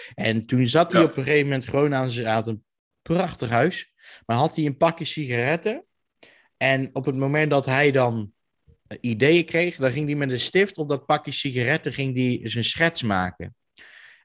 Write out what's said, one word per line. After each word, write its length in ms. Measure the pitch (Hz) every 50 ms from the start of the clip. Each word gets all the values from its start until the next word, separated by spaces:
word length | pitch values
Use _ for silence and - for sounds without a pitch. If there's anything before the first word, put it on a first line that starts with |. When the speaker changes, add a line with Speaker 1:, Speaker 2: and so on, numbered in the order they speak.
| - - -
Speaker 1:
En 300 | - - 113 110 113 113
toen 220 | - 131 127 131 117
zat 240 | - 160 175 170
hij 100 | - 165
Speaker 2:
Ja. 60 | 165 156
Speaker 1:
op 100 | - 143
een 60 | 131
gegeven 240 | 131 151 151 139 143
moment 200 | 139 131 - -
gewoon 260 | - 139 147 147 143
aan 140 | 131 131 127
zijn, 160 | 113 123 117
hij 100 | 110 110
had 120 | 113 107 113
een 160 | 110 107 - _ _ _ _ _ _ _
prachtig 480 | _ - 165 175 185 165 - - 131 117
huis, 440 | 120 117 135 180 - - - - _ _ _ - - - _
maar 120 | - 117 120
had 180 | 147 160 -
hij 100 | 165 156
een 120 | 147 135 -
pakje 280 | 170 165 160 - 160
sigaretten. 800 | - - 156 147 123 123 117 120 135 160 170 - 214 233 311 - _ _ _ _ _ _ _ - - _ _ _ _ _ _
En 320 | 131 135 135 131 135 131 -
op 120 | 135 131
het 100 | 147 135
moment 340 | 131 135 139 143 151 156 151
dat 160 | 143 139 131
hij 260 | 135 131 135 147 147
dan, 400 | 131 135 127 120 117 113 104 98 - _ _ _ _ _ _ _ _ _ _ _
eh, 100 | 127 -
ideeën 440 | - 123 113 104 131 147 170 175 165
kreeg, 300 | - - 165 175 175 165
dan 160 | - 135 131
ging 140 | 120 147 151
hij 100 | 143 147
met 160 | 147 143 135
een 80 | 127 120
stift 380 | - - - 185 196 196 - -
op 120 | 151 143
dat 160 | 143 135 -
pakje 260 | - 151 151 - 151
sigaretten, 640 | 131 - - 143 123 127 120 123 151 160 - 147 117
ging 220 | - 139 135 127
hij 240 | 127 127 123 123 - 123
zijn 220 | 113 107 117 110
schets 380 | - - - 165 170 165 - 127
maken. 520 | 107 98 92 92 90 - - 85 101 - _ _ _ _ - - - - - - - - _